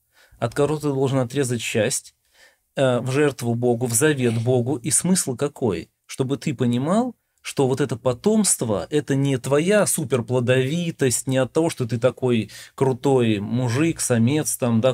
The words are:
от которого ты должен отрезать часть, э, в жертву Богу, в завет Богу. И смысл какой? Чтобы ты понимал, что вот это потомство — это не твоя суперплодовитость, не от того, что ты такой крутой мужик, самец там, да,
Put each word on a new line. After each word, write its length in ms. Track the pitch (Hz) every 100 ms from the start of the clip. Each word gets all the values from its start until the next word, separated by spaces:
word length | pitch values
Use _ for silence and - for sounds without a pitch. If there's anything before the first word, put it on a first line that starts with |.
| _ _ _ -
от 140 | 120
которого 280 | 147 143 151
ты 60 | 147
должен 300 | 135 135 135
отрезать 420 | 123 139 127 123
часть, 520 | - 113 110 - - _ _ _ - _ _ -
э, 240 | 131 120
в 100 | 120
жертву 440 | 131 147 127 120 117
Богу, 300 | 123 117 123
в 80 |
завет 440 | 113 156 139 120 117
Богу. 320 | 117 127 120 151
И 160 | 143
смысл 460 | - 175 185 - 120
какой? 520 | 147 - 117 85 - _ -
Чтобы 300 | - 127 135
ты 180 | 165
понимал, 640 | 123 123 120 143 214 254 - _ _
что 260 | - - 131
вот 120 | 139
это 160 | 139 113
потомство — 920 | 131 120 202 220 190 - 123 95 80
это 260 | 147 147 139
не 220 | 139 131
твоя 480 | 135 143 175 208 170
суперплодовитость, 1400 | - 135 127 113 127 120 131 131 170 170 - 135 - -
не 100 | 131
от 160 | 127
того, 160 | 160 165
что 160 | - 117
ты 100 | 120
такой 500 | 127 - 127 117 104 - - -
крутой 640 | 135 120 143 131 117 104
мужик, 640 | 107 117 123 123 165 160
самец 560 | - 117 117 151 143 -
там, 240 | 120 113
да, 80 | 127